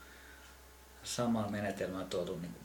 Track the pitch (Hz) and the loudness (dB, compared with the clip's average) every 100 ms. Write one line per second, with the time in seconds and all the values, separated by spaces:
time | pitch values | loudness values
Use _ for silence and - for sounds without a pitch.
0 | - - - - - - - - - - | -16 -16 -16 -16 -16 -18 -18 -18 -18 -12
1 | - - 117 113 104 104 101 98 92 92 | -4 4 6 6 4 2 2 2 0 0
2 | 90 95 87 87 87 - | 0 2 2 0 -4 -6